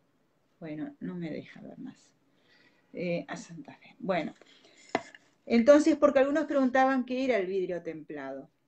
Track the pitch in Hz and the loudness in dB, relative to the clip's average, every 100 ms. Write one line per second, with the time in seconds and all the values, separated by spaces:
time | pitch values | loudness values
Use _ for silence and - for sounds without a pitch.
0 | _ _ _ _ _ _ 165 156 147 - | _ _ _ _ _ _ -12 -10 -10 -10
1 | 180 180 165 - - - - - - - | -10 -8 -8 -10 -12 -18 -18 -16 -18 -20
2 | _ _ _ _ _ _ _ _ _ - | _ _ _ _ _ _ _ _ _ -8
3 | 175 170 - - - 165 - - - _ | -4 -4 -6 -14 -14 -18 -18 -20 -20 _
4 | 180 175 - - - _ _ _ - - | -4 -4 -4 -12 -20 _ _ _ -6 -6
5 | - - _ _ - 233 233 294 311 285 | -6 -20 _ _ 0 4 8 8 6 4
6 | 294 277 277 302 294 285 254 262 262 269 | 4 4 2 0 0 0 2 4 4 2
7 | 254 254 262 220 185 196 180 175 170 160 | -2 -2 0 0 0 -4 -4 -6 -10 -14
8 | 156 147 135 135 143 _ | -14 -12 -10 -12 -16 _